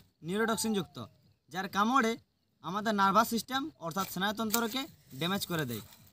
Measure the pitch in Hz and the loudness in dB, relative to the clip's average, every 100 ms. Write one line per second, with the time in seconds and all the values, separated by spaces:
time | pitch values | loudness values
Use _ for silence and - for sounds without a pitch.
0 | - _ 156 208 226 226 220 202 147 - | -8 _ -4 0 0 0 0 0 -2 -10
1 | 107 _ _ _ - 180 190 190 220 262 | -16 _ _ _ -12 -8 -2 2 4 4
2 | 226 240 _ _ _ _ 160 202 214 202 | 2 0 _ _ _ _ -6 -2 0 4
3 | 196 196 226 226 - 262 302 - 165 170 | 6 6 4 0 -2 -4 -6 -8 -6 -6
4 | 185 180 202 220 220 214 226 254 277 - | -4 -2 -2 -2 0 0 0 -4 -8 -14
5 | - 131 170 196 - 170 131 110 - - | -14 -4 0 0 0 -2 -2 -4 -8 -20
6 | - | -20